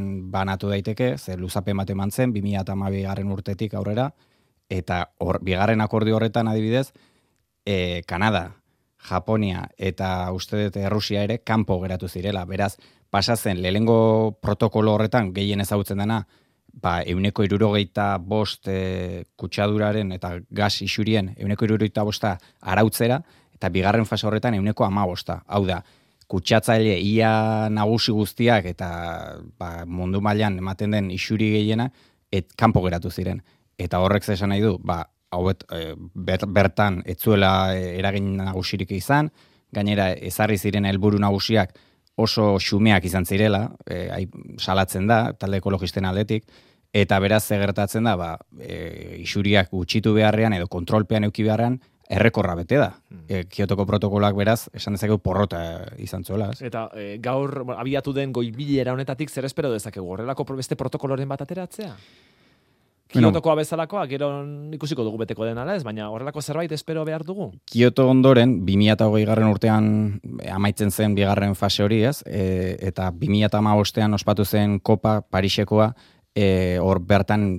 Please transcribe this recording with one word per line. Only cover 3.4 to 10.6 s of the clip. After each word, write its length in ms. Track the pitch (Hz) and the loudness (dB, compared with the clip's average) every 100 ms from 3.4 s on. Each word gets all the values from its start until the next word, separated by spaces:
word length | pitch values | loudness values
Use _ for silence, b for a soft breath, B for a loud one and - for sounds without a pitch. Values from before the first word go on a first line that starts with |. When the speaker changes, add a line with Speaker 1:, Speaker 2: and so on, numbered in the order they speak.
| 101 95 107 | -6 -6 -6
Speaker 1:
aurrera, 340 | 101 98 107 139 - _ _ _ _ - | -4 -4 -2 -2 -6 _ _ _ _ -8
eta 400 | 92 - 90 - - | -6 -2 -4 -4 -4
hor, 200 | 90 92 | -4 -2
bigarren 360 | 95 92 107 110 | -2 0 2 2
akordio 320 | 107 113 110 110 | 0 0 2 2
horretan 320 | 113 117 113 | 0 0 0
adibidez, 400 | 110 110 123 135 b b b b b _ _ - | 0 0 0 -2 b b b b b _ _ -4
e, 360 | 95 90 87 - | -2 -2 -4 -6
Kanada, 500 | 87 107 98 90 - _ _ _ _ | 0 2 0 -2 -12 _ _ _ _
Japonia 640 | - 90 - 110 101 90 90 - | -6 -4 0 0 0 -4 -8 -6
eta 520 | 95 90 95 92 90 | -6 -2 -4 -2 -4
uste 340 | 92 - 107 | -6 -6 -4